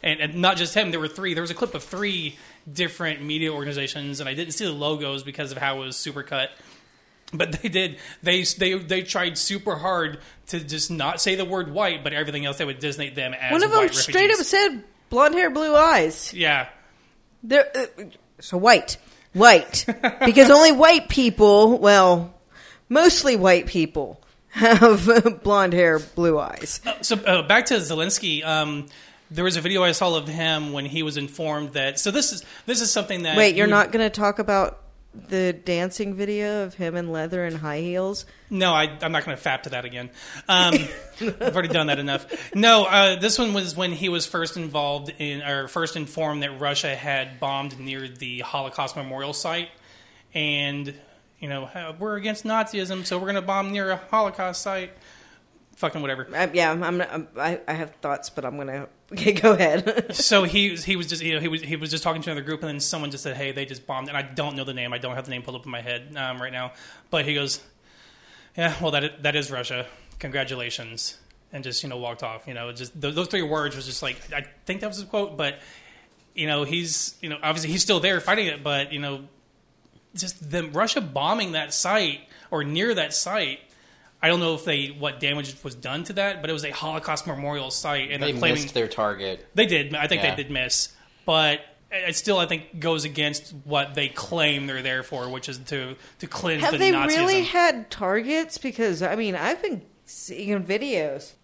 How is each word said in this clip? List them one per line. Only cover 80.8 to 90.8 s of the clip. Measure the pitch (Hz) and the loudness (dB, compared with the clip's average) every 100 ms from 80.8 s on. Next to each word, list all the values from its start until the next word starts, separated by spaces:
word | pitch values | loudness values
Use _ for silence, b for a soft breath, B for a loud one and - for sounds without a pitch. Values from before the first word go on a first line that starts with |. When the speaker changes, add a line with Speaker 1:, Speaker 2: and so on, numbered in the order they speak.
| 226 285 | -2 -2
Speaker 1:
bombing | 175 135 151 226 190 | -4 -4 -2 -2 -2
that | 156 147 | -4 -4
site | - 180 214 170 143 - b b | -4 0 0 0 -4 -14 b b
or | 160 143 | -6 -4
near | 160 226 | -2 -2
that | 202 151 | -2 -2
site. | 151 175 208 147 135 _ b b b b _ | -2 -2 -2 -4 -6 _ b b b b _
I | 160 | 2
don't | 175 | 2
know | 170 156 | 0 -2
if | 170 | -2
they, | 143 139 | -4 -4
what | 143 143 131 | -6 -8 -4
damage | 143 147 135 131 | -4 -4 -6 -12
was | 139 123 | -14 -12
done | 127 143 170 | -8 -8 -6
to | |
that, | 196 196 185 | -4 -4 -4
but | 151 | -6
it | |
was | 156 147 | -6 -8
a | |
Holocaust | 139 156 156 156 151 170 | -8 -8 -6 -6 -6 -6
memorial | 139 143 147 131 | -8 -6 -8 -6
site, | - 156 139 135 | -6 -4 -4 -4
and | 143 | -4
Speaker 3:
They | 147 | -4
Speaker 1:
they're | 127 | 0
claiming | 165 151 | 0 0
Speaker 3:
missed | 139 | -2
their | 127 113 | -4 -4
target. | - 107 98 98 92 - 190 | -2 -2 -2 -8 -8 -6 0
Speaker 1:
They | 220 | 2
did. | 165 139 151 | 2 -2 -4
I | 151 | -2
think | 170 | 0
Speaker 3:
Yeah. | 151 143 | -2 -4
Speaker 1:
they | |
did | 139 | -6
miss, | 139 127 - | -6 -2 -2